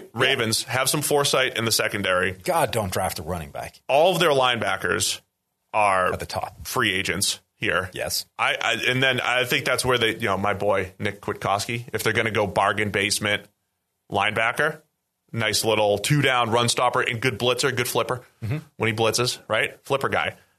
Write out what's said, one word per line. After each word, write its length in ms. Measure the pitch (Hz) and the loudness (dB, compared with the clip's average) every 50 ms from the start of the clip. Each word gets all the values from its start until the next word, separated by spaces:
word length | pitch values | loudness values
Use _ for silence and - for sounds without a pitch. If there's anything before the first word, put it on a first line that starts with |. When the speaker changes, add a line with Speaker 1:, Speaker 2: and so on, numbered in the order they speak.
| - - - | -4 -6 -2
Speaker 1:
Ravens, 500 | 113 127 131 135 120 113 110 113 - - | 0 2 2 2 2 0 0 0 -2 -2
have 240 | - 123 131 135 131 | -2 -2 0 0 0
some 120 | - 156 139 | 0 0 0
foresight 540 | - 151 143 143 139 - 139 131 123 - | 2 2 2 2 2 2 2 2 2 0
in 80 | 107 113 | -2 -2
the 60 | 113 | 0
secondary. 640 | 107 - 110 110 110 104 98 95 92 90 92 95 90 | 2 0 0 0 -2 -2 0 2 2 2 2 0 -2
Speaker 2:
God, 400 | 92 - - 175 165 147 117 92 | -4 -4 -2 0 2 0 0 0
don't 180 | 117 104 92 - | -2 -2 -2 -2
draft 260 | 104 95 87 - - | -2 -2 -2 -4 -6
a 20 | 82 | -6
running 280 | 78 90 85 80 73 | -6 -6 -6 -8 -10
back. 300 | - - - - - - _ - | -10 -12 -12 -12 -14 -12 _ 0
Speaker 1:
All 240 | 131 143 160 185 185 | 4 4 4 4 4
of 60 | 165 | 4
their 120 | 180 165 | 4 4
linebackers 920 | 143 135 127 127 123 113 104 98 95 95 - - 92 95 101 - - - _ _ _ _ _ _ _ _ _ _ - | 4 4 4 4 2 2 0 -2 -2 0 0 0 0 0 0 -2 -4 -6 _ _ _ _ _ _ _ _ _ _ 0
are 400 | 110 104 101 95 92 90 90 82 | 2 4 4 4 4 2 0 0
Speaker 2:
At 60 | 82 | -2
the 60 | 85 | -6
top. 400 | - - - - - - - - | -8 -8 -8 -8 -8 -10 -12 -10
Speaker 1:
free 260 | - - 131 120 107 92 | -6 -4 0 0 0 0
agents 480 | 95 92 - 85 90 101 - - - _ _ _ | 0 0 -2 -2 -2 -2 -2 -4 -4 _ _ _
here. 340 | - 117 104 85 87 95 95 - | -6 -2 0 0 0 -2 -4 -6
Speaker 2:
Yes. 340 | - - - - - - _ _ - | -6 -6 -4 -4 -6 -6 _ _ -2
Speaker 1:
I, 180 | 113 131 143 - | -2 -2 0 0
I, 120 | - 104 117 113 - 120 | 0 0 0 0 0 0
and 120 | 127 127 135 | 0 2 2
then 180 | 135 127 123 | 2 2 2
I 240 | - 110 120 127 127 | 0 0 0 0 0
think 200 | 117 147 143 123 | 0 0 -2 0
that's 200 | 113 127 120 - | 0 0 0 0
where 120 | 123 127 120 | 0 2 2
they, 160 | 117 113 117 | 2 0 0
you 100 | - 117 | 0 -2
know, 100 | 107 98 | -2 0
my 180 | 95 98 101 101 | 0 0 -2 -2
boy, 380 | 92 101 101 98 98 92 92 - - | 0 0 0 0 0 0 -4 -6 -6
Nick 220 | 107 104 101 - | -6 -6 -6 -6
Kwiatkowski, 680 | - - 101 - - 101 95 101 - - 117 117 120 - - | -8 -8 -6 -4 -2 0 0 0 -2 -4 -6 -8 -8 -6 -6
if 100 | 107 - | -4 -2
they're 100 | 117 107 | 0 0
gonna 180 | 117 113 113 101 | 0 0 0 0
go 140 | 113 107 98 | 0 0 0
bargain 420 | 92 107 101 101 104 104 107 104 | 2 2 2 2 2 0 0 -2
basement 540 | 92 104 98 104 101 - 110 104 104 101 - - _ _ _ _ _ _ _ _ _ _ _ - | 0 0 0 0 -2 -2 0 0 -2 -2 -4 -8 _ _ _ _ _ _ _ _ _ _ _ -4
linebacker, 680 | 107 104 98 107 107 113 113 117 123 - 147 156 156 - - _ _ _ _ _ _ _ _ _ - | -2 0 0 0 0 0 0 0 0 0 -2 -2 -2 -6 -14 _ _ _ _ _ _ _ _ _ -6
nice 320 | 117 113 110 104 - - | -4 -2 0 0 0 0
little 340 | 113 107 107 107 104 104 98 | 2 2 4 4 2 2 2
two 240 | - - 151 147 135 | 0 0 2 2 2
down 280 | 139 131 123 120 110 | 2 2 2 2 2
run 180 | 107 120 120 117 | 2 2 2 2
stopper 320 | - - 131 123 - 131 | 0 0 0 0 2 0
and 200 | 120 - 120 113 | -2 -2 -2 -2
good 180 | 107 131 113 101 | -2 -2 -2 0
blitzer, 360 | 120 123 123 120 - 139 120 | 0 0 2 2 0 0 0
good 140 | 117 120 - | -2 -2 -2
flipper 340 | - 123 113 - 127 123 - - _ - - | 0 -2 0 -2 -2 -6 -8 -14 _ -10 -6
Speaker 2:
Mm-hmm. 160 | 104 135 156 - - _ | -6 -6 -6 -8 -10 _
Speaker 1:
when 140 | - 110 113 | -4 -2 0
he 40 | 110 | 0
blitzes, 420 | 107 113 110 107 110 120 127 - - - - | 2 2 2 2 2 0 -2 -4 -6 -6 -2
right? 300 | 104 113 135 - - - - | -2 0 -2 -2 -6 -10 -8
Flipper 240 | - 135 135 - 113 | -4 -2 -2 -2 0
guy. 280 | 101 92 76 90 - - _ _ _ | 0 0 0 -2 -4 -10 _ _ _